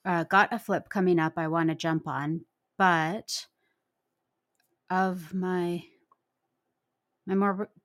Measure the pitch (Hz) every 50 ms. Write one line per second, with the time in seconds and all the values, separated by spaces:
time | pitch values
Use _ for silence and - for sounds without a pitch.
0 | - 196 175 170 160 - 190 196 208 - 233 214 - - 196 160 - - - 208
1 | 185 185 175 165 160 160 - 165 160 156 160 165 165 160 156 160 - 165 160 160
2 | 160 165 131 135 143 151 160 165 - _ _ _ _ _ _ - 190 185 170 160
3 | 156 160 190 - - - - - - _ _ _ _ _ _ _ _ _ _ _
4 | _ _ _ _ _ _ _ _ _ _ _ _ _ _ _ _ _ - 185 185
5 | 190 190 185 185 160 - - 185 185 185 185 180 175 175 175 175 - - _ _
6 | _ _ _ _ _ _ _ _ _ _ _ _ _ _ _ _ _ _ _ _
7 | _ _ _ _ - 190 190 196 202 202 190 190 208 - _ _